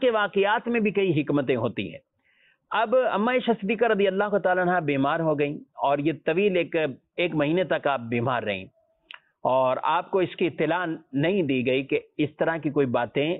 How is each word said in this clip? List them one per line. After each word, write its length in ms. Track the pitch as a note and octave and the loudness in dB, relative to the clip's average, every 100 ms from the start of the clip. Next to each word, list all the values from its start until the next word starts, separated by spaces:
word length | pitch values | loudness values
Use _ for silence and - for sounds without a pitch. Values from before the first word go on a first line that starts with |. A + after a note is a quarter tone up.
کے 100 | B3+ | 2
واقعات 580 | A3 G3+ G3+ G3 A3 A#3 | 2 0 2 2 0 0
میں 120 | A#3+ | 0
بھی 100 | G#3+ | 0
کئی 300 | G3 F#3+ D3+ | 2 2 2
حکمتیں 360 | D3 D3 B2+ B2+ | 2 0 0 0
ہوتی 360 | A#2+ G2 F#2 | -2 -4 -8
ہیں۔ 220 | - _ _ _ _ _ _ - | -10 _ _ _ _ _ _ -6
اب 200 | G3+ A3+ B3+ B3 | -2 2 2 2
اماں 220 | F#3+ A3+ | 0 0
عائشہ 160 | B3+ A#3 A3 | 0 0 -2
صدیقہ 220 | G3 G#3+ | 0 0
رضی 220 | A#3 G3+ G3 | 2 2 2
اللہ 320 | F#3+ G#3 G3 | 0 0 0
تعالیٰ 300 | F#3 F3+ F3+ | 2 2 2
عنہ 120 | F3+ | 0
بیمار 400 | D3 C#3 C#3 E3 | 0 0 0 0
ہو 180 | D#3+ D3 | 0 0
گئیں 180 | C#3+ D3+ | -2 -4
اور 420 | - - C3 C#3+ | -12 -4 0 0
یہ 140 | D3 D#3 - | 0 -2 -2
طویل 300 | D#3+ G#3 F3+ | 2 2 2
ایک، 200 | E3 E3 D3+ B2 _ - | 0 -2 -2 -4 _ -4
ایک 180 | F3 | -2
مہینے 300 | D#3 D3 E3+ | 0 0 0
تک 220 | E3+ D#3+ D3 | 0 0 0
آپ 140 | C3+ | -2
بیمار 420 | A#2 A#2+ A#2 B2 | -2 -2 0 -2
رہیں 220 | G#2 G2 F#2 _ _ _ - - _ _ | -2 -6 -8 _ _ _ -20 -20 _ _
اور 340 | B2 C3 B2+ B2+ | 0 2 2 0
آپ 280 | - E3 F#3 | 0 -2 0
کو 80 | G3 | -2
اس 180 | F3 - | -2 -2
کی 100 | F3 | -4
اطلاع 400 | - D#3 E3+ F3 D#3+ - | 0 -2 0 -2 -6 -6
نہیں 300 | C3+ D#3+ G3+ | -2 0 0
دی 240 | D3 C3 A#2+ | 0 0 0
گئی 160 | C3 | 0
کہ 180 | C3+ D3+ - - | 0 -4 -4 -4
اس 180 | D3 - | -4 -2
طرح 200 | D#3+ E3 | -2 -2
کی 140 | D3+ | -2
کوئی 160 | D3 C3+ | 0 0
باتیں 520 | A#2+ A#2+ - D3+ | 0 -2 -2 -2